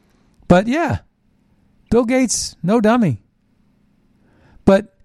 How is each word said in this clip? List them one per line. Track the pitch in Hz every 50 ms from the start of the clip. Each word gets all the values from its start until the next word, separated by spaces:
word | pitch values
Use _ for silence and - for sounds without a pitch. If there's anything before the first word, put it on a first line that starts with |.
| _ _ _ _ _ _ _ _ _
But | - 175 180 208
yeah, | 233 254 320 339 269 113 - - _ _ _ _ _ _ _ _ _ _ _ _ _ _ _ _ _
Bill | 214 233 254
Gates, | 220 254 262 262 220 - - - - - _ -
no | 170 214 247 202
dummy. | 214 233 247 226 156 120 98 - _ _ _ _ _ _ _ _ _ _ _ _ _ _ _ _ _ _ _ _ _ _ _ _ _ _ - _
But | - 196 196 208 - _ _